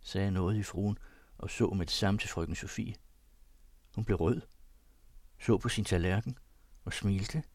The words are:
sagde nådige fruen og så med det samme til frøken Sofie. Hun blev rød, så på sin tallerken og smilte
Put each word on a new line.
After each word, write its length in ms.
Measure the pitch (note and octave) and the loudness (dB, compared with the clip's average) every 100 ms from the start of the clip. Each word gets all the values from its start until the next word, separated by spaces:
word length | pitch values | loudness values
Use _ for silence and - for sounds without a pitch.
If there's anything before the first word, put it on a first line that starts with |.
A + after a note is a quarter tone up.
sagde 300 | - F#2+ G2 | -4 0 2
nådige 320 | F#2 F2+ G#2+ | 2 2 0
fruen 340 | G2 - G2+ G2+ - - - - | -2 0 0 0 -6 -20 -20 -12
og 120 | - | -10
så 200 | - A2+ | 0 2
med 160 | G2 E2+ | 2 0
det 80 | |
samme 240 | - G2+ G2+ | 2 2 2
til 120 | - | 0
frøken 260 | - E2 E2 | -4 -4 -4
Sofie. 400 | G2 - - - - - - - - - - - - - | -6 -6 -6 -8 -14 -20 -20 -20 -20 -20 -20 -20 -12 -6
Hun 100 | A2 | 0
blev 120 | F#2+ | 2
rød, 240 | E2 C3+ - - - - - - - - - - | 2 0 -4 -20 -20 -20 -20 -20 -20 -20 -20 -10
så 180 | - A2 | 2 4
på 120 | A#2+ | 4
sin 160 | - G#2+ | -2 2
tallerken 520 | F2+ F2 F#2+ G#2+ B2+ - - - - - | 2 4 2 0 -8 -14 -20 -20 -14 -8
og 80 | |
smilte 500 | - G2+ G2 G2 D#3 - | -2 0 0 0 -4 -6